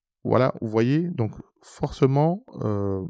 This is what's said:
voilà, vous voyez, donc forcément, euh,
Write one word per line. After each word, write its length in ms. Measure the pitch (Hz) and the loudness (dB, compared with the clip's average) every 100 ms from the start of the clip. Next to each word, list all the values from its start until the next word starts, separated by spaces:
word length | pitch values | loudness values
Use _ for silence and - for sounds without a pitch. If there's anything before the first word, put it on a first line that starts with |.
| _ _ | _ _
voilà, 320 | 110 110 131 - | 0 2 2 0
vous 80 | 113 | -2
voyez, 400 | 110 120 151 175 | 0 2 2 0
donc 240 | 147 107 - - _ | -2 -4 -6 -16 _
forcément, 800 | - - 147 - 135 139 160 196 - - | -20 -8 -8 2 2 4 2 0 -6 -6
euh, 420 | 110 104 101 95 95 | -2 -2 -2 -4 -6